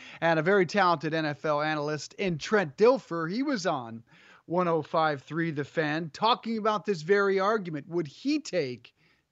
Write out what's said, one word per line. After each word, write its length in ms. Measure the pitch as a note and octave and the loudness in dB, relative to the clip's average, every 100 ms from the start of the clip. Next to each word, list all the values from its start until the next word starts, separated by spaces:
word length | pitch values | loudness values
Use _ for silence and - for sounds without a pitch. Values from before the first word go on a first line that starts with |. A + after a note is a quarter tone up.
| - - | -18 -2
and 180 | E3 D#3+ | 2 2
a 40 | |
very 240 | D#3+ G3+ F3 | 4 4 4
talented 480 | G3+ F3+ D#3+ D#3+ | 4 4 2 0
N 100 | D#3+ | -2
F 200 | D3+ C#3 D#3 | -2 -4 -2
L 160 | D3 | 0
analyst 500 | D3+ D3+ D3 D3+ - - | 0 -2 -4 -6 -8 -6
in 180 | G3 D#3 | -4 -4
Trent 400 | - G#3+ E3 - | 0 0 2 4
Dilfer? 560 | A3+ C4 - E3 D#3+ | 6 4 0 -6 -4
He 100 | G#3+ | -4
was 240 | D4 A#3 E3+ | -2 -2 -2
on 360 | C#3+ A#2 A2+ - - - - | -4 -6 -14 -18 -20 -20 -20
one 240 | - F3 F3 | -4 0 2
oh 140 | E3 | 0
five 400 | C#3+ E3+ D#3 C#3 | 0 0 0 0
three 280 | - D#3 E3 | -6 -4 -2
The 140 | D3 | -4
Fan 460 | C3+ E3 D3+ D#3 E3 | -4 -2 -2 -2 -6
talking 460 | - A3 A#3+ A3+ A3 | -2 0 0 -2 -2
about 260 | G#3+ G#3+ | -2 -2
this 160 | - F3 | -2 -4
very 400 | D#3 G3+ G3+ F#3+ | 2 2 4 2
argument. 480 | G3 A3+ F3 D3+ B2 | 2 0 -2 -8 -6
Would 180 | F3 D3 | -4 -6
he 320 | - C4+ D4+ | -6 -4 -4
take 540 | - F3+ C3+ A#2+ - _ _ _ _ | -2 -4 -4 -6 -16 _ _ _ _